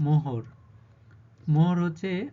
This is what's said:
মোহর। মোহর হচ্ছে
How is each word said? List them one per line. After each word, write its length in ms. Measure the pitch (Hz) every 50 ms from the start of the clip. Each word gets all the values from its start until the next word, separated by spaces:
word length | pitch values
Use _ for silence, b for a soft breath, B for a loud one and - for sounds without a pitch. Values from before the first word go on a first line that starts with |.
মোহর। 420 | 147 147 151 143 - 139 120 113 - - - - - - - - - _ _ _ _ - - - - _ _ - - 156
মোহর 340 | 151 151 170 180 180 175
হচ্ছে 480 | 175 175 160 - 190 190 180 185 254 285